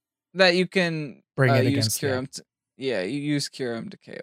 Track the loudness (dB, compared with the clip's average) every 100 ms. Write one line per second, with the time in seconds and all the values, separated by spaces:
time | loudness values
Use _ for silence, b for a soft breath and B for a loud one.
0 | _ _ _ 2 4 4 2 0 0 -2
1 | -6 -12 _ 2 4 4 4 2 0 0
2 | -2 -2 -4 -12 -20 _ _ -10 -4 -2
3 | -2 -4 -2 -2 -4 -6 -6 -6 -10 -14
4 | -16 -16